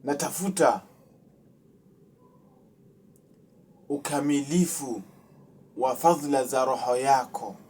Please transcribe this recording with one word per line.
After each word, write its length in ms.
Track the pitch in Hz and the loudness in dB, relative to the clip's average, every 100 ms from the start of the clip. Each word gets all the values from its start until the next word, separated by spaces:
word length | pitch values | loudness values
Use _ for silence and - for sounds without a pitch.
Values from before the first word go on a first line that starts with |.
natafuta 760 | 131 147 - - 190 185 147 107 - _ _ _ _ _ _ _ _ _ _ _ _ _ _ _ _ _ - _ - - _ - _ _ _ _ _ _ _ | -4 -4 -4 -4 -4 2 2 2 -6 _ _ _ _ _ _ _ _ _ _ _ _ _ _ _ _ _ -20 _ -20 -20 _ -20 _ _ _ _ _ _ _
ukamilifu 1120 | 143 - 143 143 143 139 170 170 - 131 110 - - _ - - - - - | -8 -4 -2 0 0 0 2 2 -2 -8 -10 -12 -20 _ -20 -20 -20 -20 -4
wa 200 | 127 127 | -2 2
fadhila 480 | 165 170 143 139 | 2 2 2 0
za 200 | 123 131 | 0 0
roho 320 | 131 127 127 123 | 0 0 0 0
yako. 600 | 135 135 123 - 110 95 | 4 2 2 -8 -12 -14